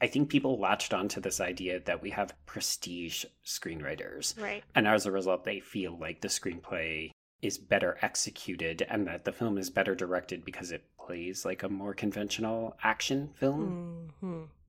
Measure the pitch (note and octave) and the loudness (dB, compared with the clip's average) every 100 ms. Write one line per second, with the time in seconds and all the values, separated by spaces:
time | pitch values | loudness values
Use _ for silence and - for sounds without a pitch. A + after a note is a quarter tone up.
0 | A#2+ C3 D3 C#3+ C3+ A#2+ F#2+ G#2 - G2+ | 2 4 4 4 4 4 4 4 2 0
1 | G2+ - G2 - F2+ F2+ F#2 F2+ - E2+ | 0 -2 -2 0 -2 -2 -2 -2 0 -2
2 | G2 G2+ G2 - - G#2+ - - F2+ F2 | -2 -2 -2 -4 -12 -4 -2 -2 -4 -6
3 | E2+ - - - - - F2+ D#3 C#3+ D3+ | -4 -6 -8 -10 -8 -6 -6 -6 -4 -6
4 | - - D3+ - G3+ G#3 - - G#2+ G#2+ | -6 -4 -4 -4 -4 -6 0 4 6 6
5 | G2 F#2+ F#2 F2+ - G2+ - G#2 F2+ E2+ | 4 2 2 2 0 -6 -6 -4 -4 -4
6 | D#2+ E2+ G2+ - F#2+ F2 - F2+ D#2+ D#2+ | -8 -6 -2 -2 -2 -6 -4 -4 -2 -2
7 | D#2 - _ _ G2+ - - G2+ F2+ - | -6 -12 _ _ -4 -4 2 4 4 2
8 | G#2 - - - - F2 E2 E2 - G#2+ | 0 0 -4 -4 -8 -2 -2 0 2 2
9 | F#2 F2 - - A#2 G2 F#2 G2 G2 F2+ | 2 0 -2 0 0 0 2 2 4 2
10 | F2+ F2+ - F2 - - F2 D#2+ - - | 2 0 0 -6 -8 -10 -8 -8 -10 -16
11 | - F2+ F2 F#2+ G2 F#2 F#2+ G2 G2+ F#2+ | -10 -6 -6 -4 -4 -2 -2 -2 -4 -2
12 | G#2 G2+ G#2 - A2 A2+ A2+ - A2 A2 | 0 0 -2 -2 0 0 -2 0 2 2
13 | - C#3 D3 - C3+ D3 F#3 F3 F3 E3+ | 2 0 -2 0 2 2 0 -2 -6 -8
14 | E3 - F#3+ E3+ D#3 - | -12 -10 -8 -6 -10 -18